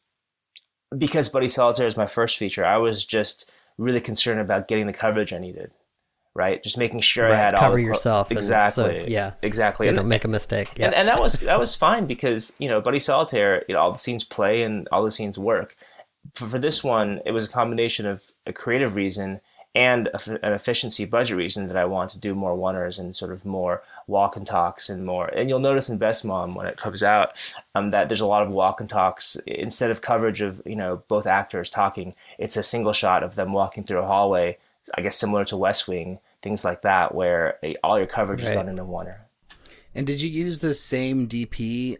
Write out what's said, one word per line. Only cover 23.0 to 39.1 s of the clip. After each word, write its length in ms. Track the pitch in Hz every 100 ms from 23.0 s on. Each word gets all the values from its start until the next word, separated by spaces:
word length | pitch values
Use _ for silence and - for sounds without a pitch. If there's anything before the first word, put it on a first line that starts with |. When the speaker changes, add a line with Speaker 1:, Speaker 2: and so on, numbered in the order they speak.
| 90 92
Speaker 1:
sort 160 | 90
of 140 | 90 98
more 380 | 95 90 90 - - -
walk 300 | 98 101 107
and 100 | 95
talks 440 | 101 85 - -
and 160 | 95 92
more. 220 | 90 82
And 200 | - 127
you'll 120 | 131
notice 300 | 135 135 131
in 80 | 110
Best 280 | 110 113 110
Mom 300 | 95 90 95
when 120 | 95
it 80 | -
comes 260 | 107 92
out, 500 | 101 104 95 - - - -
um, 180 | 98 101
that 180 | 101 -
there's 120 | 107
a 60 | 107
lot 160 | 104
of 60 | 101
walk 300 | 95 95 -
and 80 | 104
talks 480 | 104 92 - - - -
instead 440 | - 120 - 120
of 100 | 110
coverage 400 | - 117 110 98
of, 200 | 104 92 -
you 100 | 107
know, 280 | 92 90 -
both 180 | 104 104
actors 440 | 95 101 98 87
talking. 440 | - 98 - 92 - - -
It's 200 | - 110
a 60 |
single 300 | 101 120 107
shot 300 | 104 101 92
of 120 | 87 -
them 180 | 95
walking 320 | 98 95 - 101
through 140 | 92
a 80 | 95
hallway, 500 | 98 101 92 87 87 _ _ - -
I 60 |
guess 140 | 95 -
similar 300 | 107 104 98
to 120 | 98
West 300 | 95 101 -
Wing, 320 | 90 87 92 _ _
things 240 | 101 104 95
like 160 | 87
that, 340 | 104 95 87 82
where, 440 | 90 87 82 -
uh, 100 | 78 78
all 160 | - 113
your 100 | 92
coverage 340 | - 101 101
is 80 | 117
Speaker 2:
Right. 60 | 104
Speaker 1:
done 140 | 95
in 80 | 92
a 80 | 92
oneer. 340 | 85 87